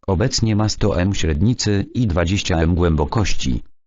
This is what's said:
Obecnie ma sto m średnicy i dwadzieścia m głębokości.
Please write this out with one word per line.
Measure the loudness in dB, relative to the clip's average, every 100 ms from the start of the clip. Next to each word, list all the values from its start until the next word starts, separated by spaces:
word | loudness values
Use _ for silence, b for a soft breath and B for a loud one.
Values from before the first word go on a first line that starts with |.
| -4
Obecnie | 0 0 0 0
ma | 0 0
sto | 0 0 0
m | 0
średnicy | 0 0 0 0 0 0 -2 -2
i | -4 -2
dwadzieścia | 0 0 -2 -2 0
m | 2
głębokości. | 2 2 2 0 0 2 2 2 -2 -6 -20